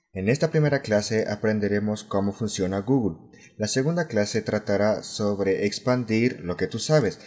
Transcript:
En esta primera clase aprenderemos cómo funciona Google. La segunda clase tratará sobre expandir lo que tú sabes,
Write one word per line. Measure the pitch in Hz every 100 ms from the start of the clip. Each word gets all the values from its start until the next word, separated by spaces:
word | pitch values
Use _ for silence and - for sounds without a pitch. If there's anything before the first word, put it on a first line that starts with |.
| _
En | 95 98
esta | 147 160
primera | 156 151 139
clase | - 104 104 110 -
aprenderemos | 104 110 107 101 104 104 107
cómo | - 98 101
funciona | - 110 - 90 98
Google. | 101 135 101 80 - - - -
La | 107
segunda | 131 143 175 160
clase | 107 101 113
tratará | 104 104 - 101 107 101
sobre | - - 104 101 98 95 104
expandir | - 123 127 113 110 123 127
lo | 87 -
que | 95
tú | 110
sabes, | - 156 104 -